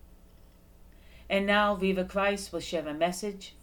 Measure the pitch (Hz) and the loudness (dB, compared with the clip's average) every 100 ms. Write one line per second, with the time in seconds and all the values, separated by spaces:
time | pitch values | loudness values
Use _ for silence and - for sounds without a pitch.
0 | - - - - - - - - - - | -20 -20 -20 -20 -20 -20 -20 -20 -20 -20
1 | - - - 196 196 208 208 202 190 185 | -20 -18 -2 0 4 4 4 2 2 2
2 | 180 202 202 202 - 170 - 170 151 151 | 0 0 0 0 -4 -8 -4 -4 -4 0
3 | 170 180 208 196 - - | 0 0 -6 -8 -14 -20